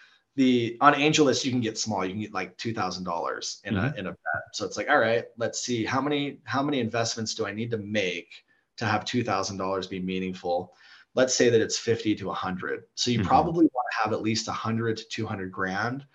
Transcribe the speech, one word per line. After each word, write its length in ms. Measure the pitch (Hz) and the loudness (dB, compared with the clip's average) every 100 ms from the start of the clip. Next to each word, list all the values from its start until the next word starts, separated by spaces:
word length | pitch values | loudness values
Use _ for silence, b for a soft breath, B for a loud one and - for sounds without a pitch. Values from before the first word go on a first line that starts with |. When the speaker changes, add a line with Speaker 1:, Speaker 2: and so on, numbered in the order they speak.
| b b _ - | b b _ 4
Speaker 1:
the, 420 | 131 123 117 - | 6 6 2 6
on 140 | 139 | 6
AngelList, 500 | 139 151 156 143 117 | 6 4 6 4 4
you 80 | 135 | 0
can 80 | 120 | 0
get 180 | 113 - | -2 -4
small, 280 | 110 101 92 | -2 -2 -2
you 60 | |
can 100 | 98 | -4
get, 120 | 104 | -6
like, 220 | 92 92 - | -6 -6 -6
two 160 | 120 | -6
thousand 300 | 110 92 95 | -2 -4 -4
dollars 580 | 92 85 67 57 - - 101 | -4 -2 -2 -4 -8 -10 -4
in 100 | 92 | 0
a, 60 | |
Speaker 2:
Mm-hmm. 180 | 80 76 | 0 -2
Speaker 1:
in 80 | 90 | -8
a 40 | |
bet. 300 | 87 80 76 - | -8 -6 -6 -6
So 120 | - 95 | -8 -6
it's 120 | - | -6
like, 120 | 104 | 2
all 100 | 143 | 4
right, 260 | 110 117 - - | 4 2 -2 -6
let's 240 | 113 - | -6 -4
see, 220 | - 120 | -4 -2
how 160 | 107 131 | 0 -2
many, 400 | 139 147 143 - - | 0 -2 -4 -8 -6
how 180 | 120 | -2
many 160 | 143 143 | 0 0
investments 540 | 110 117 113 - 110 - | 0 -2 -2 -2 -6 -4
do 100 | 101 | -6
I 60 | |
need 200 | 101 117 | -4 -4
to 60 | 110 | -6
make 520 | 101 107 92 85 - - _ _ _ - | -2 -2 0 -2 -10 -20 _ _ _ -6
to 80 | 107 | -2
have 180 | 107 | -2
two 200 | - 123 | 0 -2
thousand 340 | 113 95 95 98 | 0 0 -2 -4
dollars 300 | 95 95 92 | -2 -2 -4
be 120 | 95 | -6
meaningful? 760 | 92 92 92 92 90 87 92 B B B B - | -4 -4 -4 -6 -2 -2 -4 B B B B 2
Let's 200 | 127 - | 2 6
say 140 | 123 | 6
that 100 | 117 | 6
it's 180 | 98 - | 2 -2
fifty 380 | - 113 107 104 | 0 0 0 -2
to 140 | 92 | -4
a 40 | |
hundred. 500 | 82 92 90 73 67 - - | -4 -4 -4 -4 -6 -8 -4
So 160 | 120 | 0
you 80 | 120 | 2
Speaker 2:
Mm-hmm. 80 | 92 | 4
Speaker 1:
probably 380 | 135 170 165 160 | 4 4 4 4
wanna 300 | 127 - 113 | 4 -4 -2
have 100 | 110 | 0
at 80 | 107 | 0
least 260 | 107 110 - | 0 -2 -2
a 60 | |
hundred 440 | 117 113 113 113 113 | -4 -2 0 0 -4
to 60 | - | -6
two 160 | - 101 | -6 -6
hundred 260 | 101 95 | -4 -6
grand 540 | 92 95 95 113 135 139 | -4 -4 -2 -2 -4 -10